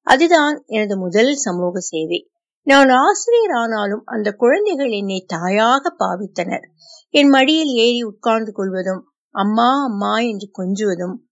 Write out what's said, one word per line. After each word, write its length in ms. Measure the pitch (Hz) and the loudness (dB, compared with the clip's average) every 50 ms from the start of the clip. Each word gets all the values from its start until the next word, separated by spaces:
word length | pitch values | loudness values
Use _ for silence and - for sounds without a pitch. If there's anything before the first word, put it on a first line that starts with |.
அதுதான் 600 | _ - - 262 330 330 349 320 294 294 302 294 _ | _ 2 2 2 4 4 4 4 4 2 0 -4 _
எனது 320 | _ 220 220 214 202 202 190 | _ -4 -4 -2 -2 -2 -4
முதல் 360 | 185 180 170 202 226 269 294 | -4 -2 0 2 2 2 0
சமூக 460 | 277 - 208 180 175 180 180 175 190 | -2 -4 -4 -4 -2 -4 -4 -4 -6
சேவை. 500 | 180 - - 160 160 156 175 - - _ _ _ _ _ _ _ _ | -8 -6 -6 -6 -4 -4 -4 -6 -6 _ _ _ _ _ _ _ _
நான் 260 | - 269 277 277 269 | 4 6 6 6 6
ஆசிரியர் 640 | 254 254 277 349 403 359 - - 466 480 453 403 | 4 4 4 2 0 0 0 0 2 2 2 2
ஆனாலும் 520 | 320 240 233 226 226 214 208 202 202 214 - | 0 -2 -2 -2 -2 -4 -4 -4 -6 -6 -8
அந்த 280 | - 240 226 208 208 202 | -10 -8 -4 -4 -4 -4
குழந்தைகள் 580 | - - 233 277 392 415 415 359 269 277 254 | 0 2 2 2 2 2 -2 -2 -2 -2 -2
என்னை 340 | 226 202 196 196 190 185 - _ | -2 -4 -4 -4 -6 -6 -6 _
தாயாக 680 | - 160 170 180 190 208 220 233 247 277 277 349 - _ | -8 -4 -4 -2 0 2 4 4 2 2 0 -4 -4 _
பாவித்தனர். 640 | 202 190 190 185 208 185 _ - 175 180 - - - _ _ _ _ _ - - _ _ | -4 -4 -4 -6 -8 -10 _ -8 -6 -6 -6 -8 -10 _ _ _ _ _ -20 -20 _ _
என் 200 | _ 302 285 285 | _ 4 6 6
மடியில் 380 | 277 269 262 262 311 320 320 | 6 6 6 4 2 0 0
ஏறி 360 | 294 262 233 226 240 240 240 240 | 0 0 2 2 2 0 0 -4
உட்கார்ந்து 500 | 220 202 _ - 233 220 226 220 214 202 | -6 -10 _ -2 0 0 0 -2 -6 -6
கொள்வதும், 520 | 202 196 196 185 185 180 190 190 190 - _ _ _ _ _ | -6 -6 -4 -4 -4 -4 -4 -6 -6 -8 _ _ _ _ _
"அம்மா, 540 | _ - 196 208 214 220 233 247 262 277 285 | _ -2 -2 0 2 2 2 2 2 0 -2
அம்மா" 340 | 262 214 202 202 202 214 220 | -4 -4 -4 -4 -2 -2 -2
என்று 320 | 233 240 220 196 202 196 _ - | -2 -2 -4 -6 -10 -14 _ -8
கொஞ்சுவதும் 580 | 185 180 196 196 214 208 185 170 180 180 - 240 _ _ | -6 -6 -4 -2 -2 -2 -2 -2 -4 -8 -8 -12 _ _